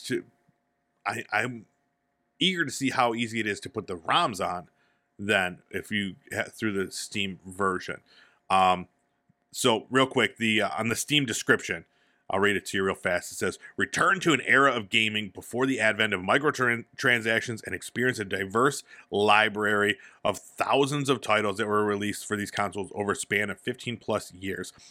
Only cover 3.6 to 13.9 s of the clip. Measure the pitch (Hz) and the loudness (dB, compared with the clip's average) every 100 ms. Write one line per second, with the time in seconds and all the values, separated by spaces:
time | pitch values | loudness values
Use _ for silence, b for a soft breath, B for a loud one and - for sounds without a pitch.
3.6 | - - 92 90 82 147 170 95 90 90 | -6 -10 -8 -8 0 0 0 -2 -4 -4
4.6 | 87 _ _ _ _ - 101 101 90 82 | -10 _ _ _ _ -10 0 2 2 -4
5.6 | _ 95 - 104 98 - - 101 101 - | _ -10 -4 -4 -4 -8 -10 -6 -6 -4
6.6 | 110 98 92 - - 107 98 90 92 92 | -2 -2 -4 -6 -8 -4 -4 -6 -14 -2
7.6 | 98 92 - 78 _ b b b _ 95 | 0 0 -6 -12 _ b b b _ 4
8.6 | 92 90 90 _ _ _ _ _ _ - | 4 4 -2 _ _ _ _ _ _ 0
9.6 | 127 110 - 127 131 131 107 - 113 107 | 2 2 2 2 2 4 0 2 2 2
10.6 | 98 87 113 113 - 147 131 104 - 113 | 2 0 -2 -2 0 0 0 -4 2 2
11.6 | - 85 - _ _ _ _ 95 101 95 | 2 -8 -8 _ _ _ _ 2 2 2
12.6 | - 101 95 87 95 87 - - 98 - | -2 -2 -2 -2 -2 -2 -4 -6 -6 -6
13.6 | B - 98 | B -6 -4